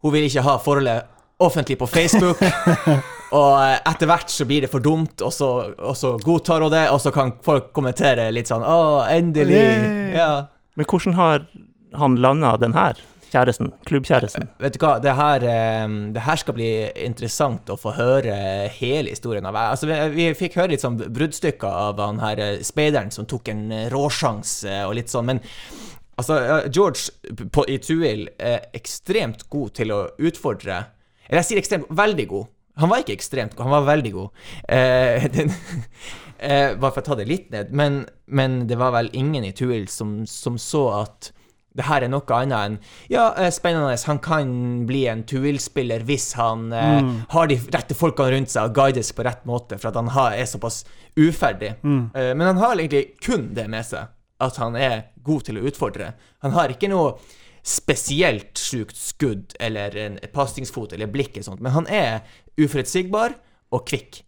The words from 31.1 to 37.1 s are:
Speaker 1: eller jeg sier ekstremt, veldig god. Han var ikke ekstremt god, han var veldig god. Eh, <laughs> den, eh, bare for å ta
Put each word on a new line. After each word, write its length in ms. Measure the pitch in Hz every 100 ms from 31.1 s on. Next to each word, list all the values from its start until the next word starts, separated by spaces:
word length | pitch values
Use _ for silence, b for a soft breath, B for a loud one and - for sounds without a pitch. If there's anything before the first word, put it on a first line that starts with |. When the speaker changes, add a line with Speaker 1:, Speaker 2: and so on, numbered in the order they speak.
| _ -
Speaker 1:
eller 160 | 160 170
jeg 80 |
sier 100 | 208
ekstremt, 240 | - 190 143 160
veldig 320 | 214 175 101
god. 300 | 95 110 _ _ -
Han 100 | 160
var 140 | 240
ikke 80 | -
ekstremt 380 | 101 - 131 110
god, 120 | - 123
han 60 |
var 100 | 147
veldig 280 | 143 151 113
god. 320 | 95 98 B B B
Eh, 640 | - 131 127 127 127 120 131
<laughs> 60 | 139
den, 140 | 151 185 - 170 113 B B B B -
eh, 360 | 139 139 139
bare 200 | 104 135 131
for 60 |
å 40 |
ta 120 | 147